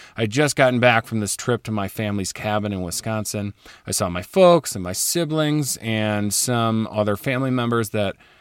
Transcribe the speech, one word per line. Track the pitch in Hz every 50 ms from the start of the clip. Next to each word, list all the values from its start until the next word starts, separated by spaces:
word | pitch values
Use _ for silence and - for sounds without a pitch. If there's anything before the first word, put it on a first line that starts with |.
| - - -
I'd | - 117 104
just | 107 143 151 143 -
gotten | - 135 127 123 120
back | 123 123 113 113 -
from | - 113 110
this | 104 95 -
trip | - - 127 120 107 -
to | -
my | 107 104 98
family's | 98 - - 110 104 104 101 92 -
cabin | - - - 107 107 107 104 104
in | 101 92
Wisconsin. | 90 85 82 - - 113 110 107 104 - - 104 104 101 - _ - - - - _
I | -
saw | - - 101 90
my | 87 90
folks | - - - 190 185 175 175 160 - - -
and | 98
my | 87 90
siblings | 95 - - - - 170 170 147 156 156 151 151 151 151 139 131 - -
and | - 113 110 107 107 107 104 104 104 104
some | - - - 127 123 117 113 113 110 110 110 -
other | 95 107 104 104 101
family | - - 139 127 127 135 131
members | 127 123 120 120 117 117 110 -
that, | - 107 101 95 - - - - _ _